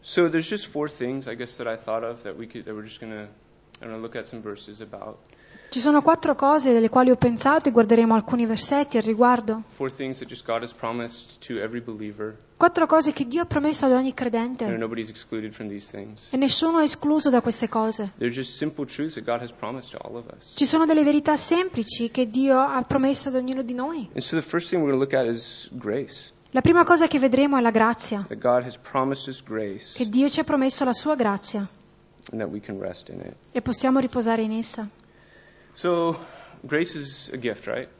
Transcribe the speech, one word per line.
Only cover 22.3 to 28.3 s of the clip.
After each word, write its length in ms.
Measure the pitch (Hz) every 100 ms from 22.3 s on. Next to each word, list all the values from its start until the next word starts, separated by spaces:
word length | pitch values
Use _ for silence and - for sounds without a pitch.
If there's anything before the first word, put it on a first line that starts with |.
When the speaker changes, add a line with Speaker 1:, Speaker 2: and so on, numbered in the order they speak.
| 226 269 262
Speaker 2:
ha 200 | 269 254
promesso 460 | 262 277 262 277 285
ad 40 |
ognuno 280 | 254 254 262
di 120 | 240
noi. 340 | 247 262 330 214
Speaker 1:
And 80 | -
so 140 | 123 160
the 60 | -
first 200 | 170 170
thing 120 | 180
we're 140 | 147 135
gonna 60 |
look 120 | 135
at 120 | 135 117
is 420 | 117 113 - -
grace. 580 | 131 104 113 127 - - _ _
Speaker 2:
La 80 | 262
prima 240 | 254 349
cosa 240 | 339 349 330
che 100 | 294
vedremo 400 | 262 254 285 277
è 20 |
la 120 | 240
grazia. 520 | 220 220 233 - 208
Speaker 1:
That 100 | 196